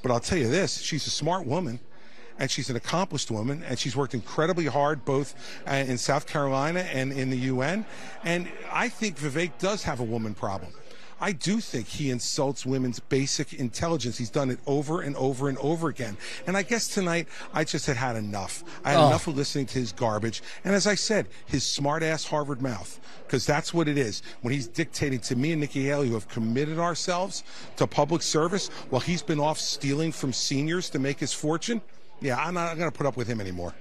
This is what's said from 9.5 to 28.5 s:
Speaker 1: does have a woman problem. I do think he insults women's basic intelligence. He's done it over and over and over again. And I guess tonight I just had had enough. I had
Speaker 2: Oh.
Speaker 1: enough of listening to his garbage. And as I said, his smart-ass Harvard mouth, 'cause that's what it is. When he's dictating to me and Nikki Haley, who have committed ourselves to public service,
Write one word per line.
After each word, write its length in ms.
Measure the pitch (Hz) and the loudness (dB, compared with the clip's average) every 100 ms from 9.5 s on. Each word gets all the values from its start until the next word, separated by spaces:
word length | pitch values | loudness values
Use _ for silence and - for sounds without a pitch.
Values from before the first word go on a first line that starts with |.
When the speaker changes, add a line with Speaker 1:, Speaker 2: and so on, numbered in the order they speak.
| - | 0
Speaker 1:
does 240 | 185 202 | 0 0
have 160 | 165 131 | -2 -2
a 60 | |
woman 300 | 117 117 110 | -2 0 -2
problem. 360 | 101 110 95 - - - - - - | -2 -4 -4 -6 -10 -10 -10 -10 -4
I 140 | 180 | -2
do 280 | 165 165 220 | 0 0 0
think 260 | - 135 104 | 0 -4 -4
he 240 | - 143 | -2 0
insults 560 | 123 - - 139 139 127 | 0 -2 0 0 0 -2
women's 340 | 135 127 113 | 0 0 -2
basic 540 | - 135 139 - 147 | 2 2 2 0 -2
intelligence. 640 | - 127 - 165 165 120 113 | -2 -4 0 0 0 0 -4
He's 100 | 117 | -2
done 220 | 151 135 | 0 0
it 80 | 123 - | -2 0
over 340 | 143 143 165 | 0 2 -2
and 160 | 156 135 | -2 0
over 320 | 131 131 143 | 0 2 0
and 80 | 131 | 0
over 320 | 135 165 165 | 0 2 0
again. 300 | 117 113 98 - - - | -2 -6 -6 -8 -6 0
And 120 | 196 | 0
I 40 | |
guess 260 | 196 233 - | 2 0 0
tonight 380 | 208 180 170 156 - - | 0 2 2 -2 -8 -4
I 100 | - | 0
just 220 | 160 156 - | 2 2 0
had 100 | 123 | 2
had 200 | 131 113 | 0 0
enough. 460 | 107 101 90 - - - | -2 -4 -4 -8 -10 -4
I 60 | 135 | 4
had 100 | 147 | 8
Speaker 2:
Oh. 60 | 151 | 10
Speaker 1:
enough 200 | 160 - | 8 2
of 80 | |
listening 300 | 139 143 147 | 0 0 0
to 140 | 127 127 | 0 0
his 140 | 117 | -2
garbage. 500 | - 120 104 113 - - - | 2 2 4 0 -2 -8 -6
And 120 | 185 | 2
as 120 | 196 208 | 4 4
I 80 | |
said, 340 | 196 - 208 117 - - | 2 4 2 2 -6 -2
his 180 | 143 | 0
smart-ass 600 | - - 139 156 160 160 - | 0 0 2 2 2 0 0
Harvard 340 | 151 143 131 | 0 0 -2
mouth, 400 | 131 107 - - - - - | -2 -4 -6 -10 -10 -10 0
'cause 180 | 135 - | 0 4
that's 260 | 147 - | 2 2
what 160 | 170 151 | 2 2
it 80 | 143 | 2
is. 240 | 117 98 - - | 0 -2 -8 -6
When 100 | 117 | -2
he's 140 | 143 127 | 0 -2
dictating 520 | - 160 - 147 131 | -2 -2 0 0 0
to 160 | - 123 | 0 0
me 160 | 147 | 2
and 100 | 160 | 0
Nikki 240 | 147 143 135 | 0 0 2
Haley, 220 | 143 135 | 2 2
who 40 | |
have 140 | 113 - | 0 -2
committed 500 | 120 113 120 151 160 | -2 0 2 0 0
ourselves 680 | 170 160 - 175 196 - - - - - | 0 0 0 0 0 -4 -8 -10 -10 0
to 100 | 135 | 2
public 340 | - 147 160 | 4 4 2
service, 480 | - 156 170 | 2 2 4